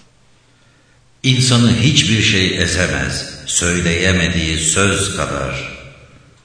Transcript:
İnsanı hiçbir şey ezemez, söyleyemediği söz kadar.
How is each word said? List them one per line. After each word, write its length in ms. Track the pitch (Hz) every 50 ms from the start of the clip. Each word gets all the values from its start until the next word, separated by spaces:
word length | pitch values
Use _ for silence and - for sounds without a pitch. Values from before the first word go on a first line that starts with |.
| - _ _ _ _ _ _ _ _ _ _ _ _ _ _ _ _ _ _ _ _ _ _ _ -
İnsanı 540 | 131 127 123 127 - 120 120 120 113 117
hiçbir 460 | 113 - 85 - - - 101 110 107 104
şey 360 | 107 107 95 92 87 - 87
ezemez, 840 | 85 - 82 90 90 82 85 67 65 - - - - - - - -
söyleyemediği 1120 | - - - 87 87 87 90 85 85 85 85 90 95 92 90 85 80 87 85 82 80 80 78
söz 580 | - - - 95 98 98 95 101 101 - -
kadar. 600 | 87 73 67 71 71 69 65 65 65 - - - - - - - - - - - - - - - _ _